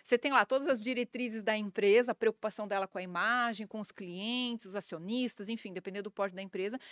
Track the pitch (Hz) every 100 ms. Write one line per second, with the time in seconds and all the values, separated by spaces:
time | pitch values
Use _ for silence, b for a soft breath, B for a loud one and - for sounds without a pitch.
0 | - 240 285 262 202 262 277 254 220 247
1 | 240 247 247 220 202 214 208 196 202 220
2 | 240 220 220 214 214 - 208 196 190 190
3 | 185 175 208 247 233 208 208 220 208 -
4 | 185 180 208 247 247 233 190 196 - 165
5 | 175 240 247 - 202 226 208 180 185 196
6 | 202 - 196 185 190 190 196 254 B